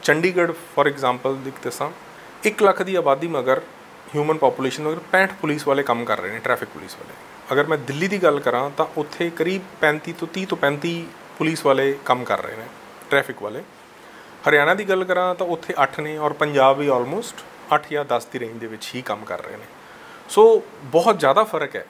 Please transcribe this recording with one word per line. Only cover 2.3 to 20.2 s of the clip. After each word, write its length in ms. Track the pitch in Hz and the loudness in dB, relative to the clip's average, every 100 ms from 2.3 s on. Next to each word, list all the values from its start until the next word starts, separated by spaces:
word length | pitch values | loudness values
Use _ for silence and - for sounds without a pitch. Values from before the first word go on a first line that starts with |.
| - | -4
ਇੱਕ 180 | 214 208 | -4 2
ਲੱਖ 180 | 202 185 | 2 4
ਦੀ 140 | 185 185 | 0 0
ਆਬਾਦੀ 320 | 147 139 165 | 2 0 0
ਮਗਰ 340 | 156 127 135 165 - - - - 147 | -4 0 0 -2 -20 -20 -20 -8 -4
human 220 | 151 156 | -2 2
population 460 | 139 123 131 127 | 2 2 -4 -4
ਮਗਰ 160 | 151 160 170 | -4 -6 0
ਪੈਂਹਠ 220 | 185 190 190 | 2 2 0
ਪੁਲਿਸ 260 | 156 151 147 | -4 -2 0
ਵਾਲੇ 160 | 139 | 0
ਕੰਮ 220 | 139 117 120 | 2 -2 0
ਕਰ 140 | 104 | -4
ਰਹੇ 120 | 92 | -4
ਨੇ, 80 | 110 | -6
traffic 300 | 117 123 110 | -2 -2 -2
ਪੁਲਿਸ 260 | 76 92 - | -12 -16 -16
ਵਾਲੇ। 180 | - - - - - | -18 -20 -20 -20 -2
ਅਗਰ 140 | 131 147 | 0 2
ਮੈਂ 80 | 156 | 0
ਦਿੱਲੀ 300 | 127 139 185 | -2 -4 -2
ਦੀ 160 | 202 | 2
ਗੱਲ 160 | 180 143 | 2 2
ਕਰਾਂ, 300 | 123 117 139 | 0 -2 -2
ਤਾਂ 160 | 143 160 - | -2 -4 -2
ਉੱਥੇ 320 | 147 - 170 | -8 -4 -6
ਕਰੀਬ 320 | 165 160 190 185 - | -2 -2 -2 -6 0
ਪੈਂਤੀ 320 | 156 151 160 | 2 2 -4
ਤੋਂ, 140 | 165 165 | -10 -8
ਤੀਹ 200 | 190 190 | -6 -6
ਤੋਂ 100 | - | 0
ਪੈਂਤੀ 480 | 147 143 175 170 170 - - - | 0 0 -4 -6 -8 -16 -20 -4
ਪੁਲਿਸ 280 | 156 160 147 | -4 0 2
ਵਾਲੇ 320 | 131 139 139 - | 4 2 -2 0
ਕੰਮ 180 | 127 | -2
ਕਰ 200 | 117 104 | 0 -2
ਰਹੇ 120 | - 110 | -4 -10
ਨੇ, 80 | 117 - - - - | -14 -16 -20 -20 0
traffic 320 | 139 - 120 | 0 0 -6
ਵਾਲੇ। 200 | 101 117 190 - - - - - - - - | -8 -10 -14 -20 -20 -20 -20 -20 -20 -6 2
ਹਰਿਆਣਾ 240 | 147 147 | 4 4
ਦੀ 160 | 190 196 | 2 2
ਗੱਲ 140 | 190 | 0
ਕਰਾਂ, 320 | 185 180 180 180 | 0 0 0 -2
ਤਾਂ 120 | 180 | -4
ਉੱਥੇ 260 | 165 - 175 | -4 -6 0
ਅੱਠ 160 | 135 - | 0 0
ਨੇ, 180 | 151 156 | -8 -2
ਔਰ 160 | 151 | -4
ਪੰਜਾਬ 440 | 147 151 143 131 139 | 0 0 4 4 4
ਵੀ 120 | 143 | 2
almost 540 | 127 123 175 233 - - - - 151 | 0 0 -4 -8 -14 -20 -20 -2 -2
ਅੱਠ 160 | - | 0
ਜਾਂ 140 | 147 143 | -6 -2
ਦਸ 200 | 120 120 | -2 -4
ਦੀ 140 | 127 | -10
range 180 | 117 113 | -10 -10
ਦੇ 100 | 113 | -12
ਵਿੱਚ 240 | 110 - 123 | -12 -10 -10
ਹੀ 60 | |
ਕੰਮ 220 | 120 104 | -6 -8
ਕਰ 200 | 110 87 | -6 -10
ਰਹੇ 140 | - 107 | -10 -14
ਨੇ। 120 | 110 - - - - - | -18 -20 -20 -20 -20 -20